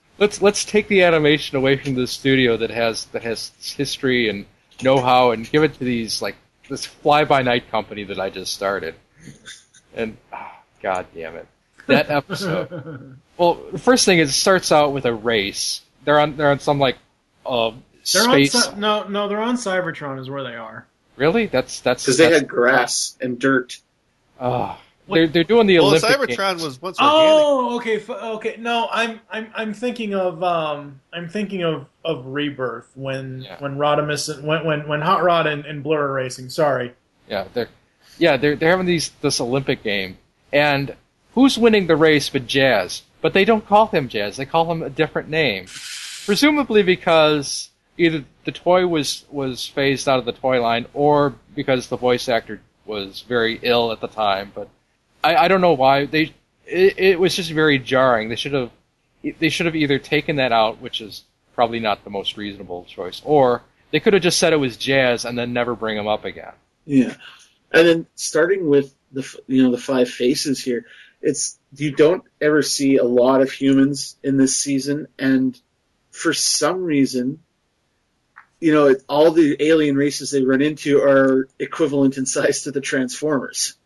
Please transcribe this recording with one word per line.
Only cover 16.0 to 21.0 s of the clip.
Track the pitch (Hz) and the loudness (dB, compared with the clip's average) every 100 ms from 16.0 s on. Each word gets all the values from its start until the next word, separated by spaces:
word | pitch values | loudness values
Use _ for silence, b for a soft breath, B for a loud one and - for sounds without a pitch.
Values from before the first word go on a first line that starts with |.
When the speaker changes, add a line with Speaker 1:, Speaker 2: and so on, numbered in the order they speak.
Speaker 1:
They're | 147 147 | 0 2
on, | 151 139 | 2 2
they're | 147 | 0
on | 139 | 2
some, | - 143 | 0 0
like, | 135 - _ _ _ _ - | 0 -2 _ _ _ _ -6
uh, | 123 113 120 - _ - | -2 -2 -6 -18 _ -4
Speaker 2:
They're | 180 233 | 0 4
on | |
Speaker 1:
space. | 254 139 | 4 4
Speaker 2:
Cy-, | 240 233 202 | 2 -2 -2
no, | 214 214 196 | -2 -2 -4
no, | 202 202 | -6 -4
they're | 208 | -4
on | 226 247 | -4 -4
Cybertron | 196 185 170 - 147 135 | -4 -4 -4 -8 -10 -10
is | 131 | -10
where | 139 | -10
they | 127 117 | -10 -12
are. | 110 113 - _ | -16 -18 -20 _